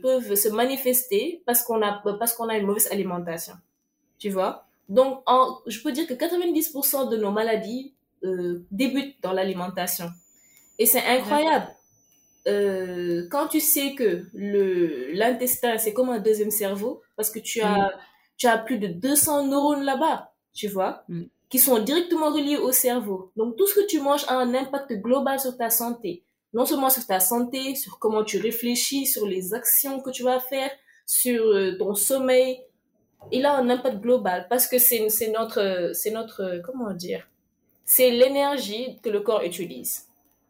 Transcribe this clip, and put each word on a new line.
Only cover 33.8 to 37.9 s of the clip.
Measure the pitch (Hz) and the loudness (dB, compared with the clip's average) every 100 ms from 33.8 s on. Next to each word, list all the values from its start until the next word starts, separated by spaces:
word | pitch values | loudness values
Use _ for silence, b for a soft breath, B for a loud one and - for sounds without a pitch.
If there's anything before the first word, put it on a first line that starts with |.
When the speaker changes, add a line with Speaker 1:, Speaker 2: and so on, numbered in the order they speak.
| 262 202 | 0 0
Speaker 1:
global | 233 247 202 180 - | 2 2 2 -2 0
parce | 247 - | 0 2
que | 254 | 4
c'est, | - 233 214 | 4 2 0
c'est | - 220 | 0 -2
notre, | 220 226 226 196 180 170 | -2 -2 -2 0 0 -2
c'est | - 214 | -4 -6
notre, | 220 226 - 185 175 | -6 -8 -8 -6 -8
comment | 175 262 220 | -10 -8 -8
dire, | 175 180 190 - _ _ _ _ _ | -8 -8 -10 -12 _ _ _ _ _
c'est | - | 0